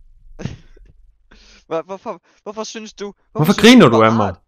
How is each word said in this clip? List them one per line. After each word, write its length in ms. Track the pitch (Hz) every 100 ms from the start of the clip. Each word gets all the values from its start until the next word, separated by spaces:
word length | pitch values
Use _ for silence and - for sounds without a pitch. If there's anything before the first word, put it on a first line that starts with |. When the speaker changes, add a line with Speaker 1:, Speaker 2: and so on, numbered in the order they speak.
| _ _ - -
Speaker 1:
<laughs> 100 | - - _ _ _ _ _ _ _ _ _ _ -
Hvor-, 140 | 165 165
hvorfor, 360 | 190 233 170 _ _
hvorfor 200 | - 214
synes 300 | 214 220 220
du... 120 | - 202
Hvorfor 240 | - _
Speaker 2:
Hvorfor 220 | - 156
Speaker 1:
synes 40 | 196
du, 40 | 220
Speaker 2:
griner 180 | 254 151
Speaker 1:
det 60 |
Speaker 2:
du 40 | 113
Speaker 1:
var 80 | 110
Speaker 2:
af 100 | 113
mig? 100 | 98
Speaker 1:
rart? 140 | 90